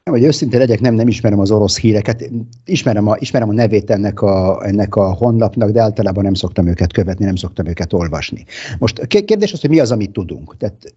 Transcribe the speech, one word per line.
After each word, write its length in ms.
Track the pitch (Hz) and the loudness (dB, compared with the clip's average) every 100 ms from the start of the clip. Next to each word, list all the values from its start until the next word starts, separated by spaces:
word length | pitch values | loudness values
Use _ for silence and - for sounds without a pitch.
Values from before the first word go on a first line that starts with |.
Nem, 100 | - | -2
hogy 100 | 120 | 2
őszinte 340 | 143 147 131 123 | 2 2 0 2
legyek, 220 | 131 135 | 2 2
nem, 140 | 127 | 2
nem 140 | 113 120 | 2 2
ismerem 320 | - 113 101 | 0 0 2
az 120 | 98 | 2
orosz 280 | 107 101 - | 2 2 2
híreket. 500 | 113 107 113 117 - 117 120 - - | 2 2 0 -4 -6 -10 -10 -14 -4
Ismerem 420 | 190 - 107 107 | -2 0 0 2
a, 80 | 107 | 0
ismerem 300 | - 131 107 | -2 -2 0
a 40 | |
nevét 360 | 107 113 104 101 | 2 2 2 2
ennek 320 | 101 104 101 | 0 -2 0
a, 440 | 101 95 92 95 104 | 0 2 2 0 -2
ennek 300 | 101 101 107 | 0 0 0
a 180 | 95 | 0
honlapnak, 560 | 95 120 117 107 117 107 | 2 0 2 0 0 2
de 120 | 113 | 2
általában 420 | 110 110 98 92 | 2 0 -2 0
nem 100 | 98 | 0
szoktam 340 | 95 92 - 87 | 0 -2 0 0
őket 260 | 87 90 | 2 0
követni, 320 | - 95 92 98 | 0 -2 -2 -2
nem 100 | 92 | -2
szoktam 300 | 90 - 82 | -6 -6 -6
őket 280 | 85 - | -6 -4
olvasni. 520 | 92 85 78 - - - - - 101 | -2 -2 -4 -8 -12 -14 -16 -12 -4
Most 280 | 113 - 120 | -2 -2 0
ké-, 160 | 208 | 0
kérdés 300 | 208 214 208 | 2 0 -2
az, 80 | 165 | -2
hogy 80 | 143 | 2
mi 100 | 156 | 2
az, 120 | 117 | 2
amit 200 | 113 98 | 0 -4
tudunk. 460 | - 85 71 76 - | -6 -8 -10 -14 -10
Tehát, 360 | 107 - - | -10 -10 -20